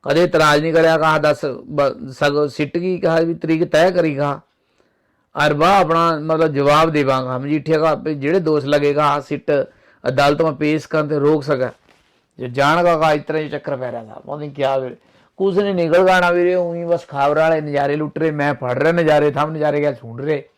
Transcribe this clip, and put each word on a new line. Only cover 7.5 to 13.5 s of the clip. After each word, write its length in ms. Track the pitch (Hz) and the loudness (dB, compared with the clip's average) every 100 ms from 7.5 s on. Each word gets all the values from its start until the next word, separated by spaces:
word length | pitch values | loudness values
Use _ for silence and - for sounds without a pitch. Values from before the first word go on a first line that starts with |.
| 151 156 156 | -4 0 0
ਕਹਾ 160 | 160 | 2
ਵੀ 220 | 151 135 147 | 0 -4 -4
ਜਿਹੜੇ 240 | 139 185 | -2 0
ਦੋਸ਼ 260 | 156 151 135 | 0 -2 0
ਲੱਗੇਗਾ 540 | 147 143 143 147 143 | 0 2 2 0 0
ਸਿੱਟ 320 | 139 147 - 143 - _ _ _ - | -4 -8 -2 -2 -2 _ _ _ -4
ਅਦਾਲਤ 340 | 135 143 147 | 2 2 2
ਮੈਂ 100 | 160 | -2
ਪੇਸ਼ 360 | 151 151 156 - | 0 -2 -2 -2
ਕਰਨ 200 | 156 151 | -4 -2
ਤੇ 120 | 151 | 0
ਰੋਕ 240 | 143 156 | 2 0
ਸਕਾ। 260 | 139 135 127 - _ _ _ _ _ - | 0 -4 -4 -8 _ _ _ _ _ -14
ਜੇ 100 | 123 | -8
ਜਾਣਗਾ 500 | 123 139 165 175 165 | 0 2 2 2 2
ਕਹਾ 140 | 160 | 2
ਇਸ 100 | 151 | 0
ਤਰ੍ਹਾਂ 200 | - 156 | -2 -6
ਹੀ 60 | |
ਚੱਕਰ 260 | 151 | -4